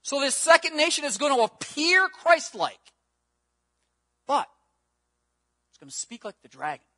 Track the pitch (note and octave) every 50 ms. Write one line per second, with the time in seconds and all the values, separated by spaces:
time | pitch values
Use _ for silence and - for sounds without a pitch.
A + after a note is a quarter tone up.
0 | _ - C4+ C#4 C#4 C4+ - - - D#4+ E4 E4 - D#4+ E4 D4+ D4+ E4+ - D#4+
1 | D4 C#4+ G3 F#3+ C#4+ D4 C#4 A#3+ A3+ G#3+ _ _ - - - D4 D#4 E4+ F4+ F#4
2 | F#4+ F4+ - - - E4 E4+ D#4 - - - G#3 E3 B2+ F#2+ _ _ - _ _
3 | _ _ _ _ _ _ _ _ _ _ _ _ _ _ _ _ _ _ _ _
4 | _ _ _ _ _ - C#4 C4 - - _ _ _ _ _ _ _ _ _ _
5 | _ _ _ _ _ _ _ _ _ _ _ _ _ _ _ _ D3+ C#3 - -
6 | - _ A#3 A#3 - G#3 - _ _ A#2+ - C3+ D3 D3+ C#3+ B2+ _ _ _